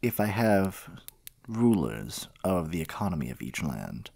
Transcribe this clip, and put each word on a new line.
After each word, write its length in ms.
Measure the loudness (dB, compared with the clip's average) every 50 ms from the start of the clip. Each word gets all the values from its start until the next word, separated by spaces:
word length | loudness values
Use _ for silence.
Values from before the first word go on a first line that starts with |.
if 180 | 0 0 2 2
I 60 | 0
have 640 | 2 2 2 4 6 6 6 6 4 0 -6 -14 -16 -16 -16 -18 -18 -20 _ _ -20 _ _ _
rulers 800 | -8 0 4 6 6 6 6 4 0 -2 -4 -8 -8 -8 -10 -10 -12 -16 _ 0
of 280 | 0 2 2 0 0
the 100 | -2 -4
economy 480 | -4 -4 -4 -4 -2 -2 -2 -2 -4 -4
of 120 | -6 -8
each 200 | -10 -8 -6 -4
land 480 | -4 -4 -4 -4 -8 -8 -10 -12 -12 -14 _